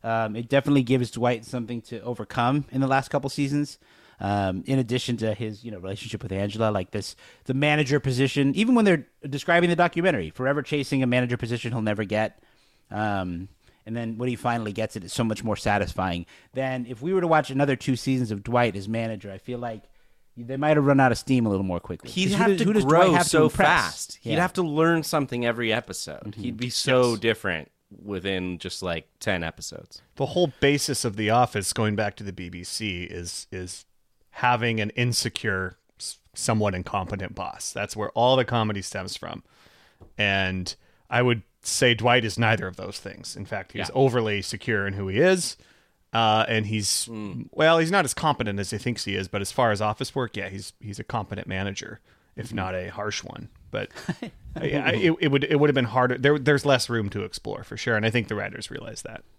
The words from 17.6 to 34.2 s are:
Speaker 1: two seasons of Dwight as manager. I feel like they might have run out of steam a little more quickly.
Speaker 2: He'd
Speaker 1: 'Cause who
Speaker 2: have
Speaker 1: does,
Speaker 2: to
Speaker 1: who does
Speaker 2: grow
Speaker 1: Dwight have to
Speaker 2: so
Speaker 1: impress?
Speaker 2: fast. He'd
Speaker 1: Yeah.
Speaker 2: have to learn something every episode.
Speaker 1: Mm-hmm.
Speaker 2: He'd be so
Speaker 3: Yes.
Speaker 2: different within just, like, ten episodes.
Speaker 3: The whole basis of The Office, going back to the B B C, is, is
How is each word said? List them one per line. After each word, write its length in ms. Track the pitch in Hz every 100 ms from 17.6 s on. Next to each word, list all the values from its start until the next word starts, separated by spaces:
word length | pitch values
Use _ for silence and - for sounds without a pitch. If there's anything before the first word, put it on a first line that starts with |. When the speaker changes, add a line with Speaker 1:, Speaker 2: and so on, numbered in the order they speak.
| 143 131
Speaker 1:
two 200 | - 123
seasons 340 | - 131 117
of 140 | 104
Dwight 320 | 104 120 120 98
as 120 | 98
manager. 440 | 113 113 107 98
I 60 | 98
feel 200 | - 120
like 240 | 120 110 _ _ _ _ _ -
they 200 | 120 135
might 200 | 151 151
have 100 | 139
run 140 | 139
out 100 | 131
of 80 | 113
steam 260 | - 127
a 40 | 113
little 140 | 95
more 160 | 95 87
quickly. 280 | - 87 -
Speaker 2:
He'd 160 | - 185
Speaker 1:
'Cause 40 |
who 40 | 202
Speaker 2:
have 100 | 214
Speaker 1:
does, 60 | 185
Speaker 2:
to 60 |
Speaker 1:
who 80 | 165
does 120 | 208
Speaker 2:
grow 160 | 135 160 185
Speaker 1:
Dwight 80 | 175
have 80 |
to 40 | 175
Speaker 2:
so 140 | 160
Speaker 1:
impress? 220 | 156 - 180
Speaker 2:
fast. 500 | 170 90 - - -
He'd 120 | 113
Speaker 1:
Yeah. 60 | 147
Speaker 2:
have 100 | 180
to 80 | -
learn 400 | 170 147 165 165
something 420 | 151 156 135 120
every 280 | 120 117 117
episode. 500 | 110 - 95 - 76
Speaker 1:
Mm-hmm. 160 | 104 101
Speaker 2:
He'd 140 | 120 113
be 140 | 123
so 400 | - - 127 123
Speaker 3:
Yes. 60 | 113
Speaker 2:
different 500 | 113 107 98 82 71 _ _ -
within 560 | 101 98 95 95 92 87
just, 220 | 92 -
like, 260 | 92 82 - _
ten 240 | - 92
episodes. 600 | 82 - - - - - _ -
Speaker 3:
The 100 | 143
whole 260 | 175 170 -
basis 440 | 143 143 - 135
of 120 | 120 101
The 140 | 107
Office, 420 | 117 123 104 95
going 240 | - 107 104
back 180 | 104 -
to 80 |
the 80 | 101
B 160 | 92 87
B 140 | 90
C, 400 | 90 - 107 87
is, 420 | 87 87 85 - -
is 360 | 92 90 - - _ _ _